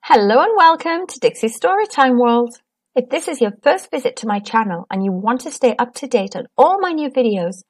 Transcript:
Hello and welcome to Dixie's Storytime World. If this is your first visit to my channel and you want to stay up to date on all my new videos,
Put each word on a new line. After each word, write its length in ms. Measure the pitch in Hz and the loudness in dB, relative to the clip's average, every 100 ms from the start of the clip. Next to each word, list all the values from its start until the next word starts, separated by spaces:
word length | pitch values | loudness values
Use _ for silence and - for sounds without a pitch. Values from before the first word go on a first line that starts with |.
| - | 4
Hello 300 | 277 202 233 | 4 6 4
and 140 | 370 427 | 4 6
welcome 500 | 330 320 330 330 370 | 4 4 -2 -4 -6
to 140 | 269 | -2
Dixie's 360 | - - 226 226 | -2 0 -6 -2
Storytime 640 | 170 403 427 - 269 247 | -2 0 -2 2 2 4
World. 380 | 240 240 240 - _ _ _ - | 2 2 0 -8 _ _ _ -4
If 140 | 247 | -2
this 180 | 311 339 | -4 -4
is 120 | 302 | -2
your 120 | 214 202 | -4 0
first 300 | 285 370 - | 0 0 -2
visit 240 | 294 - - | -6 -4 -6
to 100 | 220 | -6
my 140 | 202 | -6
channel 440 | 202 226 214 170 - | -2 -2 -2 -6 -6
and 140 | 190 | -4
you 80 | 196 | -2
want 300 | 185 214 254 | -2 -2 -4
to 100 | 302 | -6
stay 240 | - 254 220 | -2 -2 0
up 160 | 247 | -6
to 140 | - 269 | -6 -4
date 260 | 233 196 | -2 -2
on 140 | 175 - - | -10 -10 2
all 220 | 285 392 | 2 2
my 100 | 370 | -2
new 180 | 320 294 | -4 -4
videos, 540 | 277 240 202 170 190 _ | 0 0 0 -4 -8 _